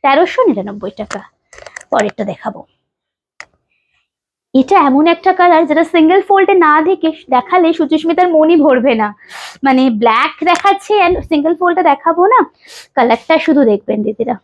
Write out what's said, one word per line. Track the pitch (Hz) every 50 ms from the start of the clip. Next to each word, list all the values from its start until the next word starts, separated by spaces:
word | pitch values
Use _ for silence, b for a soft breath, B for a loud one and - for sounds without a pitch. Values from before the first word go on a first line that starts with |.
| -
তেরোশো | 277 277 294 359 359 - 523 508 392
নিরানব্বই | 240 196 190 202 202 208 196 202 - -
টাকা। | 208 - - 202 - - _ _ _ B B B B B B B B _
পরেরটা | - - 214 208 - - 208 202
দেখাবো, | 185 - - 220 185 - - _ _ _ _ _ _ _ _ _ _ _ _ _ _ _ - _ _ _ _ _ _ _ _ _ _ _ _ _ _ _ _ _ _ _ _ _ -
এটা | 262 262 269 392 381 302
এমন | 277 262 277 302
একটা | 339 339 339 - 381 370
কালার | 381 349 359 339 311 330 277
যেটা | 302 311 330
সিঙ্গেল | 320 - 339 311 320 359 392 392
ফোল্ডে | - 403 392 381 381 403 370 330
না | 302 294 311
দেখে, | 311 339 381 311 320 320 311 - - - 262
দেখালে | 247 247 - 359 370 339 320 330
সুচিস্মিতার | 330 311 302 320 311 311 330 339 330 359 359 330
মনই | 311 311 311 349 320 277
ভরবে | 311 254 254 226 285 240 220
না। | 208 208 208 B B B B B B B B B -
মানে | 277 262 254 262 262 233 208
ব্ল্যাক | 240 233 220 240 277 320 320 - 320 349
দেখাচ্ছে | 349 359 - 403 392 392 - - 427 415 359
and | 349 370 - - -
সিঙ্গেল | 330 294 277 320 339 320
ফোল্ডে | 359 349 339 359 359 320
দেখাবো | 277 277 - 330 330 339 359 403 508
না, | 508 339 - B B B B B B B B _
কালারটা | - 226 240 226 - - - 320 311 -
শুধু | - 311 285 277 226
দেখবেন | 208 202 _ - 220 214 208
দিদিরা। | 214 214 - 226 - 226 196